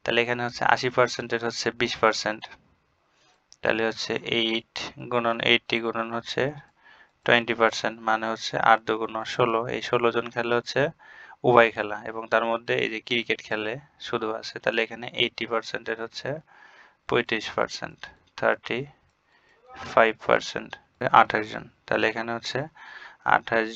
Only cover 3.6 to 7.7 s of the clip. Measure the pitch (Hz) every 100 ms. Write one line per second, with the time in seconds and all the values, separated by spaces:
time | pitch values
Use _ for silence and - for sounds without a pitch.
3.6 | 120 110 113 110 - 113 - 117 113 113
4.6 | - - - - 127 123 117 117 123 120
5.6 | - 117 113 113 113 117 - - 131 147
6.6 | - _ _ - _ _ - 120 117 113
7.6 | 113